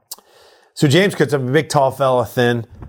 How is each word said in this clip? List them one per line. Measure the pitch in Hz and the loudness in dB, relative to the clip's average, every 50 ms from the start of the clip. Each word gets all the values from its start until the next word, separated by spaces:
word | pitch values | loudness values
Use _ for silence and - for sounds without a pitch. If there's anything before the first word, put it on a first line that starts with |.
| _ - - - _ _ _ - - _ _ _ _ _ _ | _ -20 -20 -20 _ _ _ -20 -20 _ _ _ _ _ _
So | - 160 143 | -2 0 2
James | 131 170 202 - 202 | 4 2 2 2 0
gets | - 151 113 | -2 -2 0
up, | 123 127 | -2 -2
a | 127 | -2
big, | 123 135 160 143 - | 0 0 0 0 0
tall | - 147 135 131 | 0 0 2 0
fella, | 135 - 139 131 127 123 117 | 0 0 0 0 2 0 0
thin, | - - 127 123 120 120 120 113 - - - - | -2 0 0 2 2 2 -2 -4 -10 -16 -20 -20